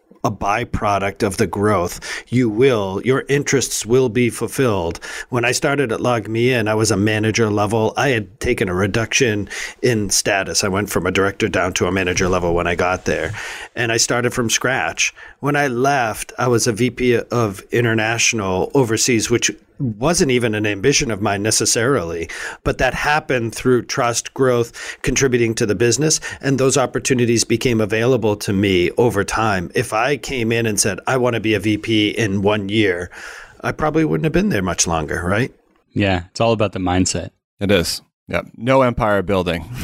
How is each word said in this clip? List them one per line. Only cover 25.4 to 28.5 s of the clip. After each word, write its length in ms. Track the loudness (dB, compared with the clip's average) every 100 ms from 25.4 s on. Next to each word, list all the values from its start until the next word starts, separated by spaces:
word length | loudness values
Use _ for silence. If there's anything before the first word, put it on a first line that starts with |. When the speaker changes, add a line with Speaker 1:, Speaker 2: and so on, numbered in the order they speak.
| 2 0
Speaker 1:
to 100 | 0
the 100 | 2
business, 460 | 2 2 0 0 -4 -6
and 160 | -2 2
those 200 | 2 2
opportunities 640 | 0 -2 -2 0 2 2
became 380 | 0 0 2 0
available 540 | 0 2 2 2 2 0
to 160 | 0